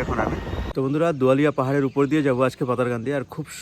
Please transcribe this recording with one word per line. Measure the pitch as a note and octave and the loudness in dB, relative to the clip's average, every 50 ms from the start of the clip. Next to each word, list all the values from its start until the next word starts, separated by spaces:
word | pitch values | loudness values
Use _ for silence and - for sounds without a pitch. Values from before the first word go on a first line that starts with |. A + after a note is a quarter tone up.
| B2+ | -2
এখন | A#2 B2 A#2 A2 | -2 -2 -2 -2
আমি। | A2 - A2 - - - - - - - | -2 -2 -4 -6 -6 -6 -6 -6 -6 -4
তো | C#3 C3+ | -2 -2
বন্ধুরা, | C3+ C#3+ D#3 E3+ E3+ E3 C3+ | 0 0 0 0 0 0 2
দোয়ালিয়া | B2+ B2+ C3+ C3+ D3 D3+ C3+ - | 4 4 4 6 4 2 2 0
পাহাড়ের | C3 C3 C#3 C#3+ C#3 C3+ | 0 0 2 2 0 0
উপর | B2+ C#3 C#3+ C3+ C#3+ | 2 2 2 2 2
দিয়ে | D#3 C#3+ | 2 2
যাবো | C#3 B2+ A#2+ C3 B2+ | 2 2 2 2 0
আজকে | - - D#3 B2 | 0 -2 -2 -2
পাতারকান্দি, | B2 A2+ B2+ B2 B2 A#2 A2+ C3 C#3+ C#3 | 0 0 0 -2 -2 -4 -4 -4 -4 -4
আর | B2 - - | -4 -6 -10
খুব | - D3 - - - | -12 -12 -12 -12 -14